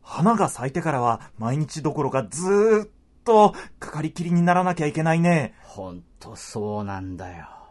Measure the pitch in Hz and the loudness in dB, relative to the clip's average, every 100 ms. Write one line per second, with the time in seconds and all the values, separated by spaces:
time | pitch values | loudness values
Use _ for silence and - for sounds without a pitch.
0 | - - 190 226 160 - 131 175 160 135 | -12 0 2 2 0 -2 -6 -4 -2 0
1 | 120 113 - - 113 143 147 156 147 151 | 0 -2 -6 -6 -4 -2 -4 -4 -4 -2
2 | 139 131 107 143 185 202 220 214 208 _ | -2 -2 -4 -4 0 4 4 2 0 _
3 | _ _ - 220 208 - - - - 151 | _ _ 4 6 6 4 -14 -16 -10 -6
4 | 156 165 170 175 175 180 180 175 151 160 | -6 -6 0 2 4 4 2 0 -2 0
5 | 160 165 175 165 113 - - 101 95 87 | 0 2 4 2 0 -8 -20 -14 -14 -14
6 | - _ - 107 - 113 104 104 101 98 | -18 _ -20 -18 -12 -8 -6 -6 -6 -8
7 | 95 90 92 85 - - - | -10 -12 -14 -16 -20 -20 -20